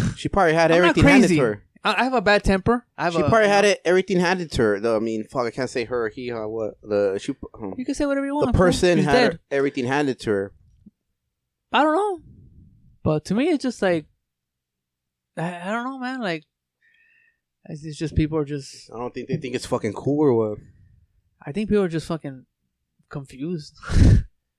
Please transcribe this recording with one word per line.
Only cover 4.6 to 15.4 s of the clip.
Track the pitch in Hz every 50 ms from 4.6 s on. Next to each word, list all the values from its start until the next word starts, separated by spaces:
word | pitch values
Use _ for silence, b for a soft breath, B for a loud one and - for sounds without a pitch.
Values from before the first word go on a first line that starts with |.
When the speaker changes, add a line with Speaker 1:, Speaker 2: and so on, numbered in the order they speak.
Speaker 1:
her. | 117 107 101 98
Though, | 107 117 113
I | 107
mean, | 113 113 110 110 107
fuck, | - - 135 120
I | 117
can't | - - 131 120
say | - 131 117
her, | 104 123 120 113 107
he, | 104 135 123 120
her, | 120 113 107 107
what. | 110 113 110 104 - _
The | - 101 104 101 101 98 95 101
she, | - - 135 - - - -
hmm. | - 113 95 92
Speaker 2:
You | 254 254
can | - 277
say | - 294
whatever | 285 277 277 277
you | 277 277
want, | 294 -
Speaker 1:
The | -
Speaker 2:
fool. | - - 185
Speaker 1:
person | 180 - - 190 180 175 156
Speaker 2:
She's | 147
Speaker 1:
had | 147 143 - 254 -
Speaker 2:
dead. | 165 - _ -
Speaker 1:
everything | 143 139 139 143 - 135 123
handed | 123 135 147 151 135 123 -
to | - 117
her. | 104 98 98 101 - _ _ _ _ _ _ - - _ _ _ _ _ _ _ _ _ _ _ _ _ _ _
Speaker 2:
I | - 240
don't | 285 311 302
know, | 359 415 415 370 320 - - - - - - - - - - _ _ _ _ _ _
but | - - 156 156 -
to | - 185
me, | 226 269 359
it's | 320 262
just | - 254 226 -
like, | 214 190 175 160 151 _ _ _ _ _ _ _ _ _ _ _ _ _ _ _ _ _ _ _ _ _ _ _ _ _ _
I, | 175